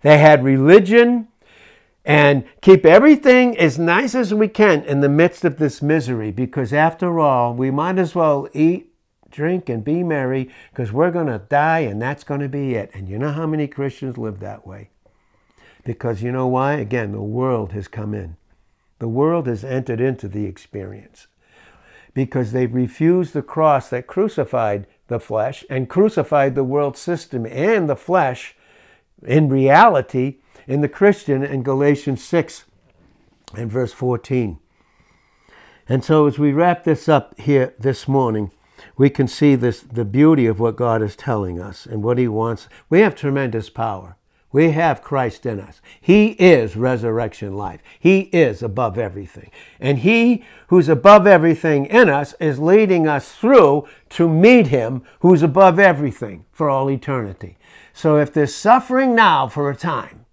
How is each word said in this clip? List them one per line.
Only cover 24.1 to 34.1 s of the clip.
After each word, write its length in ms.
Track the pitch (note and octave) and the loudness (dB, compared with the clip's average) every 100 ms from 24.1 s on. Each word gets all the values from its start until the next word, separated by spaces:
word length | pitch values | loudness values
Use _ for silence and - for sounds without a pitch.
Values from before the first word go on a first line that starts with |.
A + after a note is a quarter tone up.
| - G#3 - B2+ B2 A2 G#2 G2 _ _ | -6 -4 -4 -4 -4 -4 -6 -10 _ _
the 120 | A#2+ | -10
flesh 440 | - A2 A#2 C3 - | -6 -6 -6 -8 -10
and 200 | C3 B2+ | -8 -4
crucified 640 | F#3 G#3+ F3 C#3+ D3 C#3 | 0 0 0 -2 0 0
the 100 | C3 | -2
world 340 | C3 C#3+ C#3+ C3+ | -4 -2 -4 -6
system 480 | - F3 - B2+ A2+ | -8 -8 -8 -10 -8
and 420 | B2 F3+ A3 D#3+ | -4 -2 0 -2
the 60 | C#3 | -6
flesh 600 | - F3+ C#3 A2+ - _ _ _ _ _ _ _ | -2 -2 -2 -6 -16 _ _ _ _ _ _ _
in 260 | - C#3+ D3 | -2 0 2
reality 880 | C3+ C3+ D3+ A3+ D#3 A2+ C3 C3+ C3+ _ _ - | 2 4 6 4 2 -4 -6 -6 -8 _ _ -6
in 140 | C3+ | -4
the 80 | C#3+ | -4
Christian 520 | - G3+ G3 - C3+ | 2 0 0 -4 -4
in 200 | C#3 C#3 | -4 -6
Galatians 600 | B2+ C3+ C#3+ C#3+ D3 B2+ | -4 0 0 0 -4 -8
six 420 | - E3+ - - _ _ _ _ _ _ _ _ - - | -4 -4 -4 -12 _ _ _ _ _ _ _ _ -20 -14
and 160 | A#2 | -8
verse 220 | A#2+ A#2+ | -6 -6
fourteen. 680 | - B2+ | -6 -6